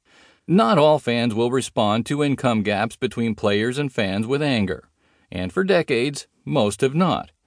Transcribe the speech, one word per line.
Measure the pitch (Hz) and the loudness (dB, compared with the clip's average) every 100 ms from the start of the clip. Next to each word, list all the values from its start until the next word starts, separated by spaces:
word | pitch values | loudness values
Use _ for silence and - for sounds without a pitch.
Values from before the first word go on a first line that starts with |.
| _ _ _ _ - | _ _ _ _ 0
Not | 180 220 180 | 2 4 4
all | 151 147 | 6 4
fans | - 120 120 | 2 0 0
will | 107 120 | 0 0
respond | 131 - - 104 110 117 | 0 -2 0 0 0 -2
to | 147 | -2
income | 147 131 127 110 | -2 0 0 0
gaps | 101 101 113 | 0 -2 -4
between | - 123 - 117 | -4 -6 -4 -4
players | 107 104 104 117 127 | -2 0 0 0 -4
and | 143 | -4
fans | - 98 101 | -4 -2 -2
with | 110 143 | -2 -2
anger, | 151 120 92 82 - _ _ _ _ | 0 0 -2 -4 -12 _ _ _ _
and | 90 92 | -8 -4
for | - | -2
decades, | 190 180 156 117 139 143 - _ | 2 2 2 0 -2 -4 -14 _
most | 143 147 104 - | -4 0 0 0
have | 135 | 0
not. | 151 180 95 - _ | 0 0 -2 -6 _